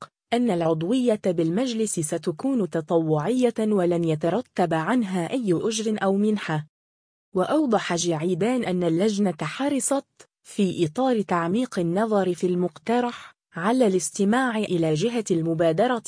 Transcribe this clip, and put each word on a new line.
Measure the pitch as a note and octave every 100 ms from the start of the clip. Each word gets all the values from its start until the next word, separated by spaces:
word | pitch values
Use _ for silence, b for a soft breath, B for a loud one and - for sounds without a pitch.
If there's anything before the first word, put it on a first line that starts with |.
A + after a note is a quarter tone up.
| - _ -
أن | A#3+ A#3+
العضوية | F3 E3 D#3+ E3+ C4 A#3+ G#3+ G3
بالمجلس | E3+ E3 F#3 C4 A3 G#3+ -
ستكون | D3+ E3 F3 D#3+ C4+ B3+ F3
تطوعية | E3 D#3 E3+ D#3+ D3+ E3 B3+ A#3+ A#3
ولن | G#3+ G#3 F3 E3+
يترتب | E3 D#3 E3 G3 - - E3+
عنها | D#3+ D#3+ B3 G3 F#3 E3
أي | C4 G#3+
أجر | D#3+ G#3 G#3+ A3 G#3+
أو | G3 G3
منحة. | G#3+ G#3 - D#3 D3+ _ _ _ _ _ _ F#3
وأوضح | F#3 D4 C#4+ G#3 - F3
جعيدان | E3+ D#3 F3 F3 G#3+ B3+
أن | G3 F3+
اللجنة | E3+ E3 A3 G3+ G3+ D#3+
حرصت، | D#3 - C#4+ C4+ - C#4 - _ - _
في | - - F#3+ - D#3+
إطار | B3 C4 A3+
تعميق | G3 F3 E3 A3 B3+ G3
النظر | E3+ F#3 A3 G3+ F#3
في | E3+ F3+
المقترح، | F3+ F3 - - A#3+ A#3+ - - _ _ E3
على | F#3+ B3+ A3
الاستماع | F#3 - - G3 A#3+ C4 A3
إلى | G#3 F3 D#3+
جهة | D#3 A3+ A#3 G#3
المبادرة | E3+ D#3+ D#3+ E3 D#3+ A#3+ A#3+